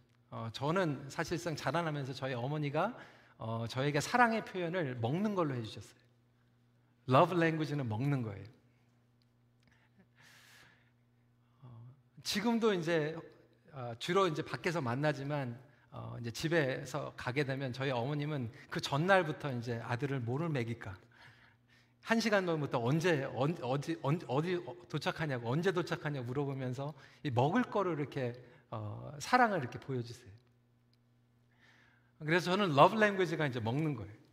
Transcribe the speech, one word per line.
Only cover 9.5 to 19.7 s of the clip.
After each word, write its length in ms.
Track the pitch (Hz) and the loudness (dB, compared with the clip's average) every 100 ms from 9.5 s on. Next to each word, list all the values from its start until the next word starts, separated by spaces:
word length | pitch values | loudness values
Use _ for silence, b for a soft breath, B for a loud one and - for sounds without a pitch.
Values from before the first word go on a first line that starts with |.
| _ _ _ _ _ 185 _ b b b b b b b _ _ _ _ _ _ _ | _ _ _ _ _ _ _ b b b b b b b _ _ _ _ _ _ _
어, 300 | 127 117 120 - _ - | -20 -20 -20 -20 _ -12
지금도 520 | - 208 226 233 220 | -6 -2 2 2 4
이제, 420 | 185 160 165 151 165 - - - _ - | 2 2 2 0 -4 -12 -18 -20 _ -18
어, 220 | 135 120 117 | -10 -10 -6
주로 300 | - 185 185 | 0 4 4
이제 140 | 147 | 2
밖에서 380 | - - 185 165 | -4 -4 -2 0
만나지만, 760 | 123 123 151 131 139 147 127 117 - b b | 0 2 2 0 -2 -4 -4 -8 -14 b b
어, 240 | 120 117 120 | -12 -10 -8
이제 100 | 117 | -8
집에서 800 | - 156 165 131 139 143 147 135 - | -4 0 2 2 0 -4 -6 -6 -6
가게 260 | 127 127 | -4 -2
되면 280 | 135 135 135 | 0 -2 -4
저희 180 | 131 135 | -4 -2
어머님은 640 | 123 127 147 147 143 113 - B | 0 -2 -2 -4 -4 -6 -8 B
그 120 | 175 | -6
전날부터 720 | - 139 180 190 156 147 147 | -2 2 4 4 4 -2 -4
이제 260 | 123 117 | -4 -4